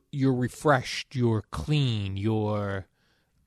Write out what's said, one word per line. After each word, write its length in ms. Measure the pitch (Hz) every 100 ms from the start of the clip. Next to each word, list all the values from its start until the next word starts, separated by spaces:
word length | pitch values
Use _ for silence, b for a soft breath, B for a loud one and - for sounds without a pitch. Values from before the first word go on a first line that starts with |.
| _
you're 220 | 139 135
refreshed, 800 | 123 123 - 151 131 - - - 127
you're 280 | 117 110 -
clean, 680 | - - 151 131 107 98 95
you're, 720 | 107 110 104 104 101 98 - _ _ _ _ _